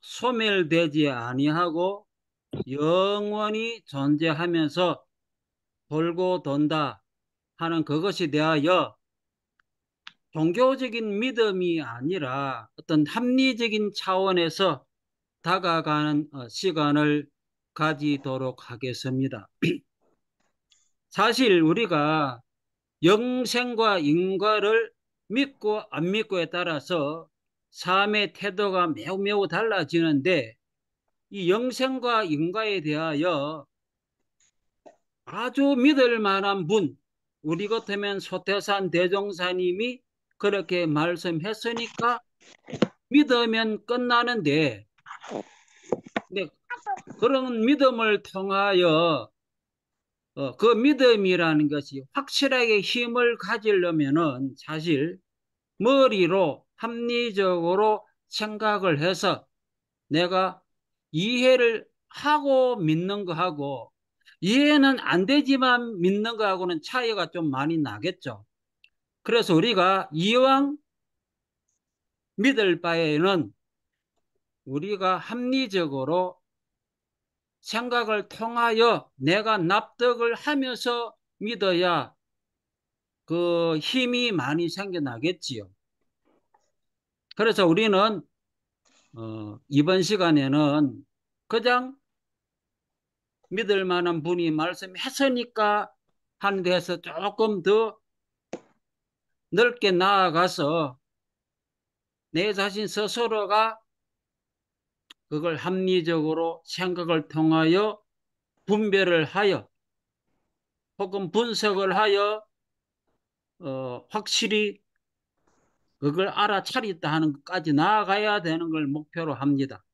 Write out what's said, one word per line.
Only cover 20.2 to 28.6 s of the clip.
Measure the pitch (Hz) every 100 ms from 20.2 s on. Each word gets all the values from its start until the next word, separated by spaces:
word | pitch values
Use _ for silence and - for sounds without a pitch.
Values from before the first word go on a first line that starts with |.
| _ _ _ _ _ _ _ _ _
사실 | - 220 226 247 180
우리가 | 160 185 208 156 151 156 139 120 _ _ _ _ _ _
영생과 | 165 214 247 254 233 240 247 226 220 190
인과를 | 143 165 185 190 214 214 202 226 220 _ _ _ -
믿고 | 226 277 - 214 214 -
안 | 135 170
믿고에 | 214 214 185 165
따라서 | 175 175 147 - 175 143 165 160 _ _ _ _
삶의 | - 175 190 202 208 202
태도가 | - 202 190